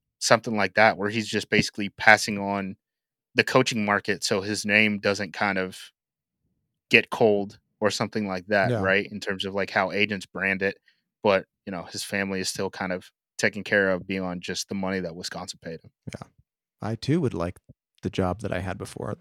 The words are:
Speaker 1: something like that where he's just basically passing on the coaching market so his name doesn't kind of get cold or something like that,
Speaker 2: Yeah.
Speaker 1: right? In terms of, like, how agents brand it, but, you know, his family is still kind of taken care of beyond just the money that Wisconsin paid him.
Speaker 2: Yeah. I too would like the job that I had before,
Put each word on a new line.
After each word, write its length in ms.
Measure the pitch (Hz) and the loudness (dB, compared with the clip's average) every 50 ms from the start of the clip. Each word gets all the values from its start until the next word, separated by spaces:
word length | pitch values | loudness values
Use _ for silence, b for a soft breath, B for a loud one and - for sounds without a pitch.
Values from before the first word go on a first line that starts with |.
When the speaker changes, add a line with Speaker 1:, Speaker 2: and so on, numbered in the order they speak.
| _ _ _ _ | _ _ _ _
Speaker 1:
something 360 | - - 120 113 - 123 113 | 2 4 4 4 4 2 0
like 200 | 107 98 92 - | 0 0 2 4
that 220 | - 107 110 92 82 | 6 6 6 6 4
where 120 | 98 104 | 0 -2
he's 180 | 107 117 107 104 | -2 -2 -2 -2
just 220 | - 107 - - | -2 -2 0 2
basically 400 | - 107 107 - - - 104 98 | 2 2 2 2 -2 -6 -6 -6
passing 480 | - - - - 107 104 - - 107 101 | -6 2 6 8 8 8 6 2 -4 -4
on 400 | 101 98 101 101 98 95 104 - _ _ _ _ _ _ _ _ _ _ - | -2 -2 -2 -2 -4 -6 -8 -12 _ _ _ _ _ _ _ _ _ _ -2
the 80 | - 110 | -2 0
coaching 400 | - - 135 127 - - 113 104 | 2 4 4 4 2 0 -2 0
market 400 | 104 104 101 - - 101 85 - | 0 0 0 0 -2 -4 -4 -2
so 180 | - 113 101 | -2 -2 -2
his 220 | 95 104 107 95 - | -2 -2 -4 -4 0
name 360 | 104 101 107 110 107 104 101 | 2 4 4 4 4 2 0
doesn't 340 | 104 104 101 98 101 90 - | 0 0 0 0 -2 -6 -4
kind 240 | - 107 101 98 95 | -2 -2 0 0 0
of 340 | 92 92 95 - - - - _ _ _ _ _ _ _ _ _ _ _ _ _ _ _ _ _ _ - | -2 -4 -6 -12 -18 -20 -20 _ _ _ _ _ _ _ _ _ _ _ _ _ _ _ _ _ _ 2
get 180 | - 117 107 - | 4 4 4 2
cold 480 | - - 123 110 104 101 101 98 - - _ _ _ _ | 2 2 4 4 4 4 0 -4 -8 -14 _ _ _ _
or 100 | 107 104 | -2 0
something 380 | - - 117 101 - 113 107 98 | 0 0 -2 -4 -4 -4 -4 -4
like 180 | 95 92 87 | -4 -6 -2
that, 240 | 95 104 101 95 110 | 0 2 2 4 2
Speaker 2:
Yeah. 120 | 123 110 | 2 2
Speaker 1:
right? 300 | 95 95 95 98 101 - | 2 2 2 2 2 -2
In 80 | - 101 | -6 -8
terms 240 | - - 98 92 - | -6 -6 -6 -6 -6
of, 120 | 98 95 | -4 -4
like, 160 | 98 95 - | -4 -4 0
how 200 | - 107 98 92 | 0 0 0 0
agents 360 | 82 101 104 104 104 95 - - | 2 0 0 0 0 -4 -8 -10
brand 340 | - 92 92 98 98 92 | -8 -4 -2 0 0 0
it, 160 | 95 98 - - _ _ _ _ _ _ _ _ - | 0 -2 -4 -4 _ _ _ _ _ _ _ _ 2
but, 240 | 107 98 95 - - _ _ _ | 2 4 2 2 -2 _ _ _
you 60 | - | -12
know, 120 | 98 85 82 | -10 -10 -10
his 200 | - - 104 - | -10 -10 -12 -8
family 360 | - - 98 98 98 98 95 | -6 -4 -4 -2 -2 -2 -4
is 80 | 92 - | -4 -4
still 220 | - - 98 95 | -4 -4 -6 -6
kind 240 | - - 101 92 90 | -6 -6 -6 -4 -4
of 180 | 92 - - _ _ _ _ _ - | -6 -8 -12 _ _ _ _ _ -2
taken 240 | - 107 - 104 95 | -2 -2 -2 -4 -4
care 260 | - 110 104 98 95 | 0 2 4 4 4
of 160 | 95 90 90 95 | 2 0 -2 -4
beyond 340 | 98 95 92 90 90 87 87 | -4 -4 -4 -4 -6 -6 -8
just 260 | - 92 - - - | -8 -8 -8 -6 -6
the 60 | - | -6
money 240 | 101 95 92 95 95 | -4 -4 -2 -2 -4
that 160 | 90 85 82 | -4 -6 -8
Wisconsin 440 | 87 90 - - - 92 - - - | -10 -12 -10 -10 -10 -10 -12 -12 -12
paid 200 | - 82 82 78 - | -12 -12 -12 -12 -14
him. 60 | - - _ _ - - | -20 -20 _ _ -16 -14
Speaker 2:
Yeah. 140 | - - - _ _ _ _ _ _ _ _ _ _ | -14 -16 -18 _ _ _ _ _ _ _ _ _ _
I 140 | - 104 113 | -6 -6 -6
too 240 | 110 - - 143 180 | -4 -2 0 0 2
would 140 | 165 117 95 | 0 0 -2
like 240 | 90 82 87 - - - - - _ _ _ _ _ - | -2 -4 -4 -6 -8 -16 -20 -20 _ _ _ _ _ -6
the 60 | 101 | -4
job 300 | - - 95 90 90 - | -2 0 0 0 0 -2
that 120 | - 98 - | -4 -4 -4
I 60 | 90 | -4
had 180 | 92 92 92 98 | -4 -6 -6 -8
before, 400 | 98 - - - - 110 107 - | -10 -12 -10 -10 -8 -8 -8 -8